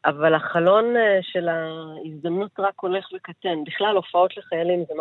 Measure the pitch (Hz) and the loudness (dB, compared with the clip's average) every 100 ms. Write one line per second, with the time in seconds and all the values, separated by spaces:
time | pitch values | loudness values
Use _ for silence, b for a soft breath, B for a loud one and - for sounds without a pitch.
0 | 147 143 156 156 - 170 170 208 233 240 | 0 2 2 2 0 2 6 6 4 2
1 | 214 196 180 185 175 165 160 160 160 156 | 4 2 0 -4 -2 -2 -6 -10 -12 -14
2 | 156 156 165 180 208 - 196 - 185 190 | -14 -8 -4 -4 -4 -4 -4 -2 -4 -4
3 | 190 370 - 170 190 160 151 - 202 196 | -6 -16 -16 -8 -6 -4 -6 -2 0 0
4 | - 175 185 202 - 165 170 180 165 156 | 0 2 2 0 -6 -2 0 0 -2 -6